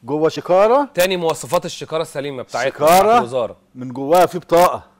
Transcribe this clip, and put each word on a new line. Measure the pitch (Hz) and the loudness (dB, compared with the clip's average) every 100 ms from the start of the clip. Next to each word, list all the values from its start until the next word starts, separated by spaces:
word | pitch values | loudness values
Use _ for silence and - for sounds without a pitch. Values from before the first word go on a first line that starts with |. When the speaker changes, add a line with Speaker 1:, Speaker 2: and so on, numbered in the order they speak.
Speaker 1:
جوه | 117 147 156 | -6 -2 -2
شكارة. | 151 - 180 214 254 285 | -2 0 2 4 2 0
Speaker 2:
تاني | - 180 185 | -2 -2 0
مواصفات | 165 151 131 165 | -4 -6 -4 -4
الشكارة | 175 - 139 156 | -4 -14 -10 -8
السليمة | 143 147 139 135 | -8 -8 -10 -10
بتاعتنا، | 113 127 131 | -10 -4 -4
Speaker 1:
شكارة | - 147 180 | 0 4 4
Speaker 2:
بتاعت | 202 233 | 6 2
الوزارة. | 120 127 110 92 _ | 2 -4 -6 -8 _
Speaker 1:
من | 131 127 | -16 -14
جواها | 123 139 170 170 | -10 0 2 2
في | 180 | 0
بطاقة. | - 165 175 120 - | 0 2 2 0 -12